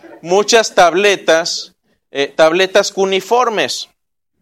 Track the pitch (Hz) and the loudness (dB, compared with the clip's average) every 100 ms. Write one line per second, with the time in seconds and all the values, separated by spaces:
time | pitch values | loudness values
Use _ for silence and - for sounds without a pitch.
0 | - - 165 190 208 233 214 - 175 175 | -20 -14 -2 -2 2 0 2 2 2 2
1 | 208 180 - 160 170 - - _ _ _ | 0 0 0 0 -2 -10 -14 _ _ _
2 | _ 139 139 - 160 175 190 208 190 190 | _ -6 -4 2 2 2 0 0 -2 -2
3 | 196 190 - 240 240 202 127 - - _ | -2 -2 -2 -2 0 -2 -4 -6 -14 _
4 | _ _ _ _ | _ _ _ _